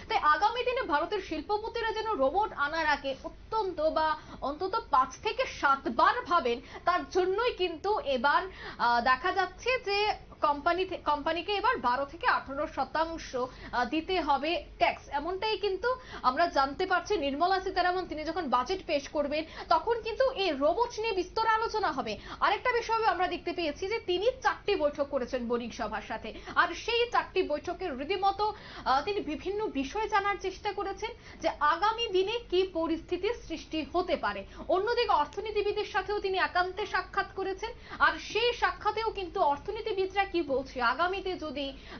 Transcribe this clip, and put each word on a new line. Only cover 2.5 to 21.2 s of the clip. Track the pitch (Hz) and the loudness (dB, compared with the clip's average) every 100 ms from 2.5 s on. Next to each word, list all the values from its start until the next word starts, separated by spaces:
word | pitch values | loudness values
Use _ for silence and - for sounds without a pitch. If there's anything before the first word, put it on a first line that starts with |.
আনার | - 285 320 311 | 0 -2 0 2
আগে | 285 277 262 | 2 0 -6
অত্যন্ত | 320 - - 440 392 349 | -8 -14 -4 -2 0 0
বা | 320 311 311 311 - - | 2 4 2 0 -6 -8
অন্তত | 247 294 381 440 466 | -6 -4 -2 -2 2
পাঁচ | 269 262 - | 2 2 0
থেকে | 427 415 - - | -4 -2 -2 0
সাতবার | 294 269 302 240 349 480 - | 2 2 0 4 4 4 2
ভাবেন, | 349 247 240 - - | 2 2 -2 -6 -6
তার | - 349 285 | 0 0 2
জন্যই | 359 359 392 480 | 2 2 2 2
কিন্তু | - 359 320 381 427 | 2 -2 -2 -2 0
এবার, | 277 262 277 320 381 - 415 - | 0 2 4 2 0 -8 -12 0
আহ, | 240 240 | 2 4
দেখা | 240 254 370 | 4 2 2
যাচ্ছে | 370 370 - 466 508 | 2 0 -2 0 0
যে | 381 403 415 - - - | 0 0 2 -2 -8 -2
কোম্পানি | 302 285 294 339 | 0 2 0 0
থে-, | 370 339 | -2 -4
কোম্পানিকে | - 294 294 330 349 | -2 -2 0 -2 -2
এবার | 403 427 480 | 0 2 2
বারো | 240 247 | 2 0
থেকে | 277 339 508 | -2 -4 0
আঠারো | 302 - 277 302 | 0 0 -6 -4
শতাংশ, | - 262 311 330 330 - 254 | -4 -2 0 -2 -4 -6 -4
আহ, | 254 - - 226 | -4 -8 -6 -2
দিতে | 247 311 330 370 | 0 -2 0 0
হবে | 294 269 294 339 - - | 2 2 2 -2 -4 0
ট্যাক্স, | 330 - - | 2 0 -4
এমনটাই | 277 311 381 440 427 | -6 -4 -2 0 0
কিন্তু | 415 370 466 508 - - | 0 0 0 -2 -6 -2
আমরা | 254 262 339 | 0 4 4
জানতে | 302 269 285 370 | 4 2 2 2
পারছি। | 359 349 403 | 2 2 0
নির্মলা | 277 269 349 381 | 0 2 2 2
সীতারামন | 381 370 349 370 349 | 0 2 2 2 -2
তিনি | 311 | -4
যখন | 311 320 311 | -4 -2 2
বাজেট | 247 247 247 - | 2 2 -2 0
পেশ | 294 - | -2 0
করবেন, | 311 294 302 311 - - | -2 0 0 -4 -4 2
তখন | 330 330 453 | 2 4 -2
কিন্তু | 427 440 523 | 0 2 2
এই | - 392 | 2 0
রোবট | 269 294 359 466 440 | 2 2 4 0 0
নিয়ে | 453 | -2
বিস্তর | 381 | 0